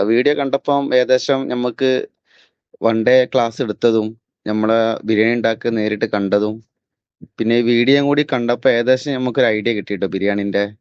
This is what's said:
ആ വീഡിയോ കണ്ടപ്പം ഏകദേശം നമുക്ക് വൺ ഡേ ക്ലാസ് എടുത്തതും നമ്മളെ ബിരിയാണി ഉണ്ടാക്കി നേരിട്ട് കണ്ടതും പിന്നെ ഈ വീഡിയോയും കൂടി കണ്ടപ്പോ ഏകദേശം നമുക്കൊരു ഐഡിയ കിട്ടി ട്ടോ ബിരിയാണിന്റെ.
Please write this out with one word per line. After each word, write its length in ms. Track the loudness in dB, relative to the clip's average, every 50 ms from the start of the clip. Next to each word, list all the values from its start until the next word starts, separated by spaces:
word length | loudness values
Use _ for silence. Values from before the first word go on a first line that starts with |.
| 0
ആ 20 | 2 2
വീഡിയോ 220 | 2 2 2 0 0 -2
കണ്ടപ്പം 520 | -2 -4 -4 -2 -2 -2 -2 -2 0 0 0
ഏകദേശം 420 | 2 2 0 0 2 0 -2 -2 -2 -4 -4
നമുക്ക് 360 | -4 -4 -4 -4 -2 0 0 0 0 -4 -8 _ _ _ _ _ _ _ _ _ _ _ _ _ -4 -2 0
വൺ 100 | 0 2 2 4
ഡേ 80 | 4 4 4 2 0
ക്ലാസ് 280 | 0 0 0 -2 -4 -4 -4
എടുത്തതും 400 | -4 0 2 2 2 2 0 -2 -6 _ _ _ _ _ -6 -4
നമ്മളെ 320 | -2 0 2 2 2 2 2 0 -2 -4 -2 -2
ബിരിയാണി 260 | 0 0 2 0 0 0
ഉണ്ടാക്കി 320 | 0 -2 -2 -2 -4 -4 -2 -2
നേരിട്ട് 300 | -2 -2 -2 -2 -4 -2 -2
കണ്ടതും 400 | -2 -2 0 0 0 0 0 -4 -8 -14 _ _ _ _ _ _ _ _ _ _ -20 -20 -18 _ -4
പിന്നെ 180 | -2 0 2 2
ഈ 20 | 2 2
വീഡിയോയും 360 | 2 2 4 4 4 2 4 2
കൂടി 140 | 0 0 0 -2 -2
കണ്ടപ്പോ 340 | -4 0 -2 -2 0 2 2 2
ഏകദേശം 400 | 2 2 2 0 0 0 -4 -4 -4
നമുക്കൊരു 300 | -4 -2 0 2 2 2 2
ഐഡിയ 160 | 0 -2 -2 -2 -2
കിട്ടി 160 | -4 -6 -4 -4
ട്ടോ 100 | -4 -4 -2
ബിരിയാണിന്റെ. 480 | -2 -2 -2 -2 -2 -2 -2 -2 -2 -2 -2 -6 _